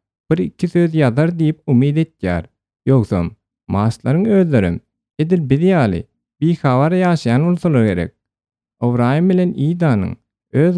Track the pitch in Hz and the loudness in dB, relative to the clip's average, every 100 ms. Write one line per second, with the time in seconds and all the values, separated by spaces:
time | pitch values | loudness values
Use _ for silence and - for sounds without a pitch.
0 | _ _ - 165 180 - 175 175 170 160 | _ _ -4 -2 -2 -6 -2 0 0 2
1 | 131 123 165 170 156 156 - 123 143 151 | 0 2 -2 0 -2 -2 0 2 2 0
2 | 160 _ 92 87 - _ _ _ 127 131 | -4 _ -4 -4 -6 _ _ _ 0 2
3 | 104 92 85 - _ _ - 95 110 - | 2 -2 -4 -8 _ _ -6 -2 -2 -4
4 | - 160 220 196 175 123 90 85 - _ | -2 -2 2 2 2 0 0 -4 -10 _
5 | _ - 160 185 131 139 185 175 110 87 | _ -6 -2 -2 0 0 2 2 0 -2
6 | - _ _ _ 160 165 139 127 156 185 | -8 _ _ _ -2 0 0 0 0 0
7 | 180 165 117 123 170 175 175 131 110 87 | 0 0 0 0 0 0 0 2 2 0
8 | 82 - _ _ _ _ _ _ 120 120 | -4 -10 _ _ _ _ _ _ -2 0
9 | 120 151 185 180 180 - 147 175 160 107 | 0 0 2 2 0 -2 -4 0 0 0
10 | 90 - _ _ _ 131 170 | -2 -8 _ _ _ 0 0